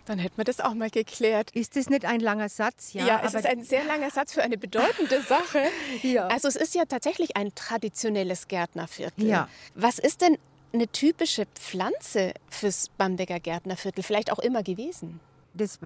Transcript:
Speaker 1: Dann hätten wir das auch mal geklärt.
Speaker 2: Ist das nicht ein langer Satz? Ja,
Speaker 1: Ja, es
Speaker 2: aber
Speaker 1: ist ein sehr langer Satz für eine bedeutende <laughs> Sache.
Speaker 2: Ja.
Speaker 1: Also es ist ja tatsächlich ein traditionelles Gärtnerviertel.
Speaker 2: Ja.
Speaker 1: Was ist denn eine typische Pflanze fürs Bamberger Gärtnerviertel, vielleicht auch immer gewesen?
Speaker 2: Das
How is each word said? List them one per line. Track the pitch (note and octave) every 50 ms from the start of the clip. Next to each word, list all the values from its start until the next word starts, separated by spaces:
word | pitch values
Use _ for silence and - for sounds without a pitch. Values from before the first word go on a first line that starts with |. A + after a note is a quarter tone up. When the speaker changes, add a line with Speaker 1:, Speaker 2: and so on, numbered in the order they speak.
| _
Speaker 1:
Dann | - G#3+ F#3
hätten | F3 F#3 -
wir | - G#3+
das | B3 B3 -
auch | - - A3
mal | A3+ A3 A3
geklärt. | - A3+ A3 - - - A#3+ A3 A3 G#3 G#3+ -
Speaker 2:
Ist | - A#3 A3 - -
das | C#4 B3+ -
nicht | C#4 C#4 -
ein | A3+ A#3+ A3+
langer | A3+ A3 G#3 G#3+ G#3+ G#3
Satz? | - - G#3+ A#3+ - - - - -
Ja, | F#3+ F3+
Speaker 1:
Ja, | A#3+ A3 A3 -
es | A3+
Speaker 2:
aber | G3 A3
Speaker 1:
ist | G#3+
ein | A#3+ B3 A#3+ A#3
sehr | - C4 C4 D4+
langer | D4+ D4+ D4+ C#4 C#4+
Satz | - C4+ D4 - -
für | D4+
eine | - A#3+ A#3
bedeutende | G3 - F#3 - A3 C4 G4+ A#4+ - D#4+ A3+ - C#4+
<laughs> | A#3+
Sache. | - B3+ D4+ F4 - - D4 C4+ D#4+ - E4+ D4+ C#4 C4 A3+
Speaker 2:
Ja. | - C4 B3 A#3 F#3
Speaker 1:
Also | F#3 A3+ A#3 -
es | C#4 B3+
ist | - D#4+ - -
ja | F4 D#4+
tatsächlich | - C#4 A#3 - D4 F#4 - E4+ - -
ein | G3+ G3+ G#3 -
traditionelles | - - - A#3 A3 - G#3+ - - - A3 G#3 G3+ F#3+ F3+ F#3 - -
Gärtnerviertel. | - F#3+ F3+ E3+ - - E3+ E3 - - - - - - - G#3+
Speaker 2:
Ja. | A3 G#3 E3+ D3 - - - - - -
Speaker 1:
Was | - G#3 A#3+ A#3+ -
ist | - D4 - -
denn | F#4 F4 D4+ - - _ _ _ _ _ -
eine | A#3 A#3
typische | A3 - - C4+ D#4 E4 - E4+ - - - G3+ - _
Pflanze | - - - - F#3 F3+ B3+ B4 D#5 - - - G#3+ F#3+ F3+ - - - -
fürs | - - - G3+ F#3 - - - -
Bamberger | - G3 F#3+ F#3 F3+ F#3 F3 F3+ E3+
Gärtnerviertel, | - E3+ E3 F3 - F#3+ F#3 - - G3 - G3 F#3
vielleicht | - G#3 G#3 - -
auch | G#3+ -
immer | - B3 B3+ A#3 F#3+
gewesen? | - F#3 G3 B3 E4 F4+ - F3 E3 E3 E3 - _ _ _ _ _ -
Speaker 2:
Das | F3 G#3+ F#3+ - - E3